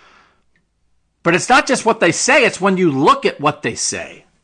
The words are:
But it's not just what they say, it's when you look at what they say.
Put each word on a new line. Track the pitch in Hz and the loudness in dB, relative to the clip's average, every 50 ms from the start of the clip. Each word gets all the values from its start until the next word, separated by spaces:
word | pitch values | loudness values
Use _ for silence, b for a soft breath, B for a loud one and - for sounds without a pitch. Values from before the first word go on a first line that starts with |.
| b b b b b b b b b _ _ _ _ _ _ _ _ _ _ _ _ _ _ _ | b b b b b b b b b _ _ _ _ _ _ _ _ _ _ _ _ _ _ _
But | - 165 170 | -2 -2 0
it's | 175 - - | 0 0 2
not | 247 277 302 | 2 2 4
just | 294 262 - - | 2 -2 0 0
what | 214 233 - | -2 0 0
they | - 170 | 0 0
say, | - - - - 262 302 254 | 0 0 0 2 2 2 2
it's | 196 - - | 2 0 -2
when | 175 196 190 180 | -2 0 0 2
you | 185 170 | 2 2
look | 139 131 143 208 269 269 - | 2 2 2 2 2 2 0
at | 196 - - | -4 -4 -2
what | 139 147 147 - | -2 -4 -4 -2
they | - 127 104 | -6 -8 -6
say. | - - - - 92 82 - 85 - _ _ _ _ | -6 -6 -6 -6 -8 -10 -12 -16 -20 _ _ _ _